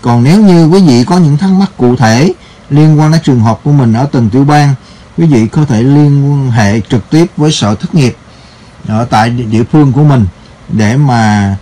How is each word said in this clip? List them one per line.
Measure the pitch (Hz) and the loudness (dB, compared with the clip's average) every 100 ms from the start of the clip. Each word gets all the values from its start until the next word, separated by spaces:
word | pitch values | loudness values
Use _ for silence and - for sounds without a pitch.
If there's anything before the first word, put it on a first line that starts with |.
Còn | - 120 | 0 0
nếu | 127 196 | 2 4
như | 214 170 160 | 4 4 4
quý | 185 | 4
vị | 180 120 | 2 2
có | 123 180 | 0 0
những | 160 147 | 0 0
thắc | 190 | 0
mắc | 185 196 - | -2 -2 -2
cụ | 123 123 | -2 0
thể | 113 113 160 359 - - - | 0 0 0 -4 -14 -20 -4
liên | 143 156 151 | 0 2 2
quan | 156 | 2
đến | 160 | 0
trường | 156 127 | 0 0
hợp | 113 110 | 0 -2
của | - | -2
mình | 143 120 | 0 0
ở | 113 147 | 0 -2
từng | 135 113 | -2 -2
tiểu | 123 | 0
bang, | 139 147 143 135 - - - - | 2 2 0 -4 -10 -20 -16 -4
quý | 165 | 0
vị | 127 110 | 0 0
có | - 151 | -2 -2
thể | 110 | -2
liên | 127 143 147 143 139 143 131 | 0 2 2 0 0 -2 -2
hệ | 113 101 110 - | -2 0 -2 -2
trực | 123 - | -6 -2
tiếp | 156 170 - | -2 -2 -2
với | 151 | -2
sở | 156 104 107 | -2 -4 -4
thất | - 175 | -4 -2
nghiệp | 127 - - - - - - - - | -2 -4 -20 -20 -20 -20 -20 -18 -8
ở | 110 123 | -6 -2
tại | 113 117 | -2 -2
địa, | 120 | -4
địa | 113 107 127 | -4 -2 0
phương | 156 139 | 0 0
của | 123 | 0
mình | 151 131 95 - - - - | 2 2 -2 -6 -20 -20 -8
để | 110 107 131 | -4 -2 0
mà | 143 120 110 104 101 98 | 0 0 0 0 -2 -6